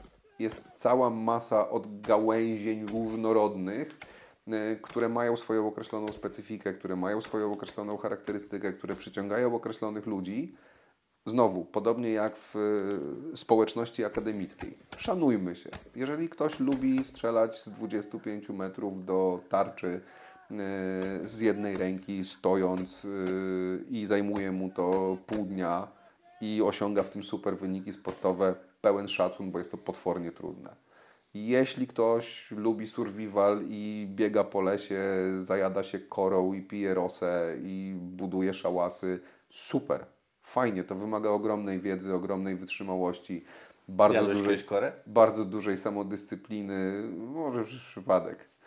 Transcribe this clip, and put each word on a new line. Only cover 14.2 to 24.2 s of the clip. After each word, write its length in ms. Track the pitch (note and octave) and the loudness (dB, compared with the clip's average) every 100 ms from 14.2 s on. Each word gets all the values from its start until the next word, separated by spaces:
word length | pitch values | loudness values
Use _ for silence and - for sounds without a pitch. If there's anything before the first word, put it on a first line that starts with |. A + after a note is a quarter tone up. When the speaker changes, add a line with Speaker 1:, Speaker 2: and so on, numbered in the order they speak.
| G#2+ G#2 F2+ - - - - - | -4 -4 -6 -8 -14 -14 -18 -8
Speaker 1:
Szanujmy 600 | - F#3 D3+ A2 F2+ E2+ | -2 2 4 4 0 -6
się. 140 | - - - - | -12 -16 -14 -6
Jeżeli 320 | C3+ D3+ E3 | -4 -4 -6
ktoś 320 | - D3+ - | -2 -2 0
lubi 440 | C3 C3+ C3 C3 | 0 2 2 2
strzelać 580 | C3 - A#2 A2+ A2+ A2+ | 0 -4 0 2 2 0
z 80 | - | -12
dwudziestu 500 | G2+ A2 G#2+ G#2 A2+ | -8 -4 -4 -4 -8
pięciu 340 | - G#2 G2+ | -8 -8 -8
metrów 500 | G2 F#2+ F#2+ G#2 F#2+ | -6 -6 -4 -6 -6
do 360 | F#2 F#2 F#2 F2+ - | 0 2 4 2 0
tarczy, 520 | G2 G2 - F#2 F2+ - - - - - | 0 0 -2 -4 -4 -8 -20 -20 -20 -12
e, 40 | G#2+ G2 G2 F#2+ F#2+ F#2+ G2 | -6 -4 -2 -2 -2 -2 -4
z 160 | F#2+ A2 | -6 0
jednej 360 | A2 G2+ G#2 F#2+ | 2 2 0 -2
ręki, 480 | F#2 F#2+ F#2+ G2 | -2 -2 -4 -6
stojąc, 800 | F#2 - F#2+ F#2 F#2 F#2 F#2 - | -6 -2 2 4 4 2 -4 -10
e, 40 | G2+ G2 F#2 F#2 F#2+ F#2 F#2 F#2 - | -8 -4 -2 -2 -2 -2 -2 -4 -4
i 160 | A#2+ G#2 | -6 2
zajmuje 460 | G2+ | 2